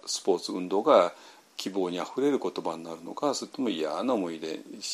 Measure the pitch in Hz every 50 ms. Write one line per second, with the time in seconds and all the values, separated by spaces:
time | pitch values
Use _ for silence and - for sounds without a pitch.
0 | - - - - - - - - - - 98 92 90 87 92 101 120 151 127 101
1 | 87 85 - - - - - - - _ _ - - 101 95 98 92 90 90 87
2 | - - - 127 135 147 135 117 - 90 - - 82 87 82 82 80 82 82 82
3 | 82 82 - - 147 143 123 - 117 - - - 131 110 90 78 76 76 78 87
4 | 110 131 127 104 90 82 82 78 80 80 76 - - - - - - -